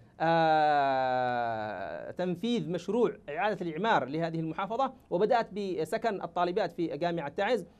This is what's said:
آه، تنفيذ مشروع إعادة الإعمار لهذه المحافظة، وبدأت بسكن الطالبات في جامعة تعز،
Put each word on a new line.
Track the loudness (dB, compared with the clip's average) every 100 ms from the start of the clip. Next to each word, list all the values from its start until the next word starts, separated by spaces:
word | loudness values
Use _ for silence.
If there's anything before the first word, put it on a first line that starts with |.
| -20 -2
آه، | 2 4 6 6 6 4 4 2 2 2 0 0 -2 -2 -4 -6 -6 -8 -8
تنفيذ | -4 -4 -2 0 -2 -2
مشروع | -4 -2 2 2 0 -8
إعادة | -4 -2 -2 -4
الإعمار | -2 2 2 2
لهذه | -2 -2 -2
المحافظة، | -4 -4 -4 -2 -2 -4 -4
وبدأت | 0 2 2 0
بسكن | -4 -4 -4 -4 -2 -2 -4
الطالبات | -4 -2 0 0 -2
في | -2 -4
جامعة | -2 -2 -2 -4
تعز، | -2 0 0 -4 -16